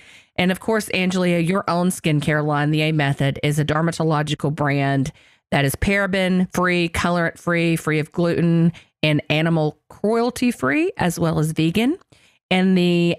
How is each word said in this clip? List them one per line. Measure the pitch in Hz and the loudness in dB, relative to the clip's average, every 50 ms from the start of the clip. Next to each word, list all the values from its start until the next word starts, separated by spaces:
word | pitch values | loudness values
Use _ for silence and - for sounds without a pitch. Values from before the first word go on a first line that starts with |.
| - - - - - _ _ - | -12 -20 -20 -20 -20 _ _ -2
And | 180 180 | -2 -2
of | 185 180 | -2 -2
course, | - - 220 214 208 - | -2 -2 -2 -2 -2 -4
Angelia, | - 185 185 185 180 190 180 180 175 170 165 160 | -4 -2 -2 -2 0 0 0 0 0 0 0 0
your | 190 196 - - | 0 -2 -2 -2
own | 170 175 175 180 | -2 0 0 -2
skincare | 180 - - 165 151 147 143 - 151 151 147 | -2 -2 -2 0 0 0 0 0 -2 0 0
line, | 151 151 143 147 147 | 0 0 0 0 0
the | 156 156 | 0 0
A | 151 156 | 0 0
Method, | 160 151 143 139 139 - 143 139 - - - | 0 0 0 0 0 0 -2 -2 -2 -2 -2
is | 147 147 151 | -2 0 0
a | 147 | 0
dermatological | 156 220 156 165 165 165 - 165 160 160 147 151 151 147 - - 147 147 | 0 0 0 0 0 0 0 0 0 0 0 -2 -2 -4 -4 -2 -2 -2
brand | - 147 143 139 143 139 139 139 139 135 151 - - - _ _ _ _ - | -2 0 0 0 0 0 0 0 0 -2 -2 -6 -12 -20 _ _ _ _ -4
that | - 151 143 | -2 0 0
is | 139 - | 0 -2
paraben-free, | - - 202 196 202 202 190 185 196 185 180 185 185 185 180 - - 180 180 180 175 170 165 | -2 -2 0 0 0 0 0 0 0 0 0 2 0 0 -2 -2 0 0 2 2 0 0 -2
colorant-free, | - - - 175 175 175 170 165 - - - 170 170 170 165 170 165 | -2 -2 -2 0 0 0 0 -2 -4 -6 -4 -2 0 0 0 0 0
free | 160 - 160 151 156 | -2 -2 -2 -2 -2
of | 151 - | -2 -4
gluten, | - - 175 170 170 - 165 170 170 170 165 170 - - - _ _ _ - | -2 -2 0 0 0 2 2 2 4 4 4 2 0 -2 -8 _ _ _ 0
and | 156 151 147 - - | 2 2 0 0 0
animal | 151 151 160 165 170 165 156 151 - _ _ - | 0 0 0 0 0 0 0 -2 -4 _ _ -20
cruelty-free, | - - - 202 226 233 233 247 233 - - 247 233 - - 254 277 302 330 381 - - | -10 -6 -2 0 0 0 0 -2 -2 -2 -2 -2 -2 -2 -2 -2 0 0 -2 -2 -2 -2
as | - 175 170 - | -2 -2 -2 0
well | 165 160 160 160 | -2 0 0 0
as | 151 156 | 0 -2
vegan. | 156 - 156 165 170 - 226 262 330 392 _ _ _ _ _ _ _ _ _ - | 0 0 0 0 2 0 0 0 0 -2 _ _ _ _ _ _ _ _ _ -2
And | 180 185 185 190 190 | 0 2 2 4 4
the | 180 175 175 175 175 170 170 170 | 4 4 2 2 2 2 2 0